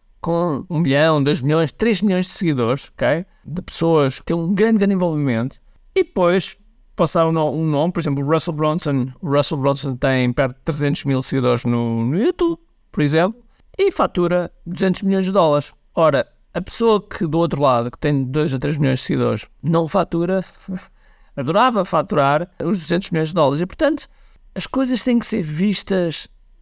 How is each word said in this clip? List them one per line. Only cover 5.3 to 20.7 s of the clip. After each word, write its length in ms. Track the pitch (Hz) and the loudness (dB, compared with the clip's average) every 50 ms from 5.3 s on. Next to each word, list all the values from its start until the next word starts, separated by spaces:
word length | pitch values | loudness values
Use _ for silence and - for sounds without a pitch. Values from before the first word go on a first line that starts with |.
| 117 113 120 135 - - _ _ _ _ _ _ _ | 0 0 -2 -4 -6 -12 _ _ _ _ _ _ _
E 80 | 381 | -2
depois 540 | 381 - _ 202 180 175 180 196 - - - - _ - _ _ _ _ - | -2 0 _ 2 2 4 2 2 0 -4 -10 -18 _ -20 _ _ _ _ -2
passaram 320 | - 175 151 - 170 165 165 | 0 0 2 2 2 2 4
um 40 | |
no-, 200 | 165 160 156 151 | 2 2 0 0
um 140 | 120 156 160 | 0 -2 -2
nome, 260 | 160 147 139 151 175 | 0 0 0 0 0
por 80 | 175 185 | -2 -2
exemplo, 240 | 147 147 139 139 139 | -2 -2 -2 -2 0
o 80 | 143 | 0
Russell 220 | 160 160 - 175 156 | 0 0 0 -2 -2
Brunson. 580 | 147 156 156 151 175 - 151 139 135 123 131 131 - | -2 0 0 0 -2 -2 -2 0 0 -2 -4 -6 -8
O 80 | - 147 | -4 0
Russell 300 | 139 147 143 - 165 143 | 2 2 2 0 -2 0
Brunson 360 | 131 139 139 135 - 143 127 | 0 0 0 0 -4 -6 -4
tem 360 | 123 - 135 131 131 127 123 | -2 0 0 2 2 2 0
perto 240 | 123 - 139 127 127 | 0 0 -2 -2 -4
de 60 | - | -6
trezentos 420 | _ - 147 135 147 143 147 - - | _ -6 -4 -2 -2 -2 -2 -2 -2
mil 180 | 143 135 131 | -2 -2 -2
seguidores 440 | 131 - 139 135 123 123 123 117 - | -2 -2 -2 0 2 2 0 0 0
no, 400 | 120 120 120 120 117 113 113 113 | -2 -2 0 -2 -2 -2 -2 -2
no 120 | 120 143 185 | -2 0 0
YouTube, 400 | 240 359 359 - 349 339 339 - _ _ _ _ _ _ | 0 0 0 0 -2 -2 -2 -4 _ _ _ _ _ _
por 120 | - - | -4 -2
exemplo, 360 | 147 143 147 160 170 196 226 247 - _ _ _ _ _ - | 0 2 2 2 2 0 -2 -6 -16 _ _ _ _ _ -4
e 160 | - 381 392 | 0 0 0
fatura 580 | - - 226 180 - 185 175 170 180 180 175 - - _ - | 2 0 -2 0 0 0 0 0 0 -2 -2 -4 -10 _ -14
duzentos 380 | 170 175 - 190 190 180 - | -12 -4 -2 0 0 0 0
milhões 240 | 202 190 190 190 190 | 0 0 0 0 0
de 60 | 185 | 0
dólares. 420 | 190 202 170 156 147 147 147 - - _ _ _ _ | 2 2 4 4 2 0 -2 -4 -12 _ _ _ _
Ora, 320 | - 165 156 143 131 113 - _ _ _ _ - | 2 2 4 4 2 -2 -4 _ _ _ _ -8
a 60 | 170 | -8
pessoa 440 | 185 - - - 226 226 214 202 208 | -8 -8 -6 -2 2 2 2 2 -2
que 200 | - - - 180 | -6 -6 -6 -4
do 120 | 156 143 165 | -2 0 0
outro 220 | 170 160 - 139 | 0 0 0 2
lado, 300 | 143 135 127 117 117 120 | 2 2 2 2 0 -2
que 80 | - - | -6 -4
tem 260 | - 147 147 135 135 | -2 0 0 0 0
dois 300 | 123 131 151 151 139 131 | -2 -2 -2 0 0 -2
a 40 | 131 | -2
três 200 | - - 160 143 | -2 -2 -2 0
milhões 220 | 147 135 131 123 | 0 0 0 0
de 40 | - | -2
seguidores, 420 | - - 131 120 117 113 107 - - _ _ | -2 -2 0 0 0 0 -2 -6 -12 _ _
não 240 | - 143 165 170 165 | -2 0 0 2 0
fatura, 560 | 147 - 196 170 - - 165 170 175 190 190 185 - - - - - | 0 0 0 0 0 -2 -2 0 0 0 -2 -4 -6 -12 -18 -12 -12